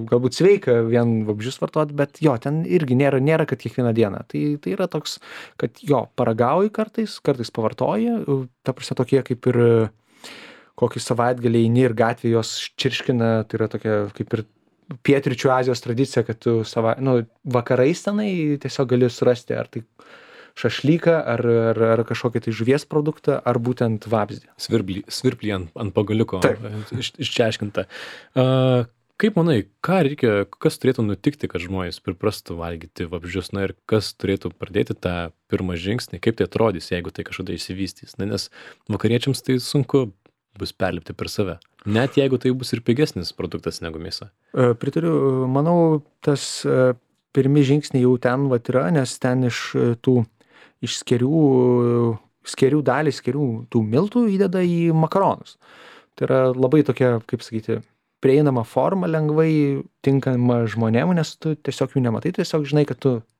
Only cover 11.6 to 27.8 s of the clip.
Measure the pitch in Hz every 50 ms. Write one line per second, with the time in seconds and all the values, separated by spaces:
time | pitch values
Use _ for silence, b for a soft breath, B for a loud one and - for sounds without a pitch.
11.6 | 113 113 117 123 131 123 113 110 113 113 117 - - 117 117 113 107 - - -
12.6 | - - - - - 131 120 - - - 127 120 117 113 113 110 107 - - 110
13.6 | 113 107 - 110 - 110 107 104 104 101 - - 107 - - 110 107 - _ _
14.6 | _ _ _ _ _ - - - - - 139 131 - - 123 - - 135 127 127
15.6 | 127 131 123 117 - 123 117 120 139 - - 123 113 - 113 - - 120 117 110
16.6 | 107 - - 117 113 113 113 127 131 135 127 120 113 - _ _ - 139 123 120
17.6 | 117 - 127 123 127 147 175 - - 202 208 208 214 202 185 175 156 151 143 143
18.6 | - 131 - - 135 120 127 123 127 120 - - 123 123 123 120 - - - -
19.6 | - - - 117 - _ _ B B B B B B B B B B B B -
20.6 | - 117 - - - 139 165 165 - 170 165 156 - - 117 117 120 117 117 113
21.6 | 113 113 110 110 113 113 113 113 113 - 120 - - 120 - 120 - 117 110 107
22.6 | 113 120 135 151 - - 156 156 147 156 151 - - 151 139 131 - 123 120 120
23.6 | 117 123 120 - 123 113 110 104 - 107 113 110 104 110 - - - _ _ -
24.6 | - - 113 113 95 95 90 101 - - - - - 127 123 - - 107 101 95
25.6 | 90 82 - - 117 98 - 113 104 101 107 110 113 - 98 92 - 131 107 107
26.6 | 110 107 107 107 104 - 117 120 123 - - - 135 - - - 117 110 107 -
27.6 | 110 101 - -